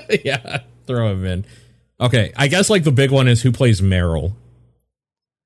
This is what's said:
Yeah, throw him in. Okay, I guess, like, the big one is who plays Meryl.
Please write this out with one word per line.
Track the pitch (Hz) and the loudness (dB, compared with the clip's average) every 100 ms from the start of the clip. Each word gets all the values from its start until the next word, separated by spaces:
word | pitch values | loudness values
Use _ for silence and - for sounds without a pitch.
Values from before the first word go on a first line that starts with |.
| - - | -2 -4
Yeah, | - 135 - 135 - _ - | -2 -6 -6 -12 -12 _ -6
throw | 123 113 | -2 -2
him | 95 92 | -2 -4
in. | 90 98 - _ _ _ - | -6 -8 -16 _ _ _ -4
Okay, | 120 120 98 | 0 0 0
I | - 143 | -2 0
guess, | 180 - | 0 2
like, | 208 | 2
the | 156 | 2
big | 127 135 | 2 2
one | 135 127 | 2 4
is | 117 | 2
who | 127 | 2
plays | 120 127 101 | 0 2 2
Meryl. | 95 92 87 80 82 101 - _ _ _ _ _ _ _ _ _ | 2 0 0 -2 -4 -8 -16 _ _ _ _ _ _ _ _ _